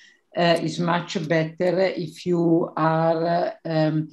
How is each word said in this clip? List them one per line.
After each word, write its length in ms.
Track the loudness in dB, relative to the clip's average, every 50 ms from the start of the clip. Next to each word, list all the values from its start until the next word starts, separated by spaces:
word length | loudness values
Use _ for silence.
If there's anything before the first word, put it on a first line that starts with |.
| -20 -20 _ _ _ _ -4
uh, 220 | 0 2 2 2 2 0
is 160 | -4 -4 -2
much 480 | -2 0 0 -2 -2 -4 -6 -6 -4 0
better 520 | 0 0 0 -2 -4 -2 -2 0 2 2
if 440 | 0 0 0 -4 -8 -8 -10 -10 -4
you 460 | -2 0 2 2 4 4 2 2 0 -2
are, 500 | 0 0 2 2 2 2 2 2 0 0
uh, 420 | 0 0 0 0 -2 -6 -8 -8 -2
um, 400 | 0 2 2 2 2 0 -2 -4